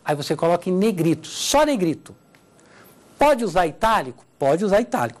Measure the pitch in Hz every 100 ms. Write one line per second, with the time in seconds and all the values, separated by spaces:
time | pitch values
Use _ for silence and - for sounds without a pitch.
0 | - 147 - 156 170 175 185 185 220 185
1 | 165 160 - - - 277 302 254 170 139
2 | - - _ _ _ _ _ - - -
3 | - - 285 262 220 175 170 - 220 208
4 | 131 - _ _ 139 165 208 196 240 -
5 | 117 -